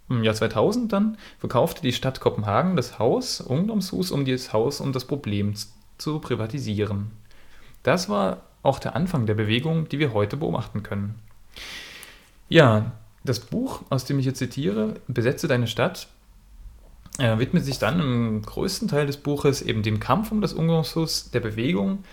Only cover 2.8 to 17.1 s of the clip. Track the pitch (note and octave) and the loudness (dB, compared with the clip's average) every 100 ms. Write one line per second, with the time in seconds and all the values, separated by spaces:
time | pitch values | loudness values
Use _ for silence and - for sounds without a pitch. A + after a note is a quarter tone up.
2.8 | B2 - A2+ A#3 B3+ - - C3+ G#3+ G#3+ | -2 0 2 2 -2 -8 -2 0 0 0
3.8 | F3+ - F3+ C#3+ C3 B2+ - G#2+ B2 C#3+ | -2 -2 -2 0 0 0 0 0 0 0
4.8 | C#3 C3 - - G#2+ G2+ G#2 G#2 - - | -2 -4 -4 -4 -2 0 0 -4 -10 -16
5.8 | - - D3+ D3+ - A2+ A2 C#3+ A2+ G#2 | -20 -10 -6 -4 -4 -4 -2 -4 -4 0
6.8 | G2+ G2+ G#2+ - - - - - - - | 0 -2 -4 -10 -20 -20 -20 -20 -20 -4
7.8 | - F3+ F#3+ G3+ F#3+ - - - C#3+ B2+ | 0 2 0 0 0 -4 -10 0 0 2
8.8 | - - F3+ D3 A2 G#2+ G#2 A#2 D#3+ D#3+ | -2 -2 0 2 2 2 2 2 2 0
9.8 | D#3 C#3+ D3 A2 G#2 C#3 - - - G#2+ | -2 0 0 2 0 0 -2 -2 -4 -8
10.8 | - G2+ G2+ A2 - - - - - - | -6 -4 -6 -8 -14 -20 -20 -18 -16 -14
11.8 | - - - - - - - D#3+ C3+ G#2+ | -16 -18 -20 -20 -20 -20 4 8 8 6
12.8 | A#2 - - - C3+ - - F#3 C4 - | 2 -6 -16 -8 -4 -4 -2 -4 -4 -6
13.8 | - C3 - C#3 C3 C3 B2 - E3+ G#3+ | -4 -4 0 0 0 -2 -4 -2 -2 0
14.8 | G#3+ - - A#2+ A2+ - D3 B2 A2+ - | -2 -4 -4 0 0 0 0 2 2 0
15.8 | D#3 F3+ - - - - - - - - | -2 -2 -14 -20 -20 -20 -20 -20 -20 -20
16.8 | - - - | -20 -20 -14